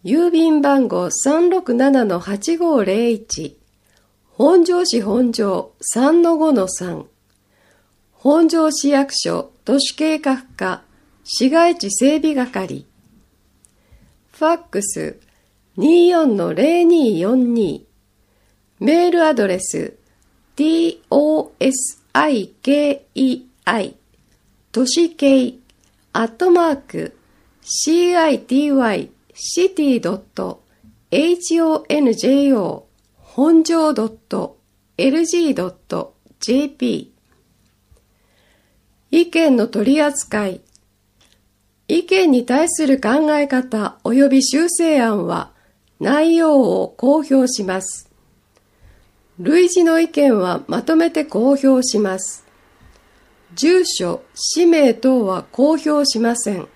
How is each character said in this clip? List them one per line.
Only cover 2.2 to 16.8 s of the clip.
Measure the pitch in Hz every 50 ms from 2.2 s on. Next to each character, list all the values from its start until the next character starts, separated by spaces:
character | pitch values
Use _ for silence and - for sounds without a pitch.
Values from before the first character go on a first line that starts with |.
八 | - 196 202 196 - - 330
五 | 330 349 339 302 247 202
零 | 180 190 220 240 233
一、 | 226 208 220 _ - - 160 139 - _ _ _ _ _ _ _ _ _ _ _ _ _ _ _
本 | _ - 233 302 370 359 330
庄 | 349 349 349 359
市 | - - 247
本 | 196 208 202 240 254 240 226
庄 | - 214 202 185 175 - - _ _
三 | - - - 240 254 285 330 339
の | 339 339 339 302
五 | 320 311
の | 277 220 190 185
三、 | - - 180 180 170 156 - _ _ _ _ _ _ _ _ _ _ _ _ _ _ _ _ _ _ _ _ _
本 | _ _ - 254 294 330 330 320
庄 | 339 330 311 311
市 | 302 - - 277
役 | 285 277 277 277
所 | - - - 175 170 170 - - _ _ _
都 | - 247 277
市 | 269 - -
計 | - 311 311 311 311
画 | 311 277 262 254 - _ -
課、 | - 190 185 175 - _ _ _ _ _ _ _ _ _
市 | - - - - 262
街 | 302 330 339 349 339
地 | 339 - 202
整 | - - 254 277 302 311
備 | 302 311 294
係、 | 262 247 254 - 196 190 185 - 139 - _ _ _ _ _ _ _ _ _ _ _ _ _ _ _ _ _ _ _ _ _ - _ _ _ _ _ _ _
フ | _ - 302
ァ | 311 339
ッ | 330
ク | 339 _ - 202
ス | 202 - - 165 156 151 - _ _ _ _ _ _ _ _ _ _ _ _
二 | 190 190 302 339 349 339 359
四 | 359 330 320 269 214
の | 196 170 175 165
零 | 175 247 311 339 349